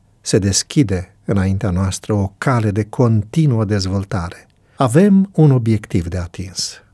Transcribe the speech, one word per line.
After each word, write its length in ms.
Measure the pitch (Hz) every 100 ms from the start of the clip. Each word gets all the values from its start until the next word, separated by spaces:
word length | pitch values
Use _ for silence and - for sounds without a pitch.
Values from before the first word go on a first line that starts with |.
| _ _
Se 180 | - 113
deschide 760 | 98 95 - 160 113 92 87 _ -
înaintea 440 | 101 95 98 107
noastră 440 | 90 98 - -
o 200 | 104 95 -
cale 340 | 143 120 110
de 120 | 101
continuă 840 | 107 - 120 110 - 165 151 113 104
dezvoltare. 840 | 104 92 98 98 - 85 - - _ _ _
Avem 520 | 131 131 202 196 190
un 180 | - 156
obiectiv 560 | 131 113 107 - 95 85
de 100 | 90
atins 640 | 87 - 95 87 - - _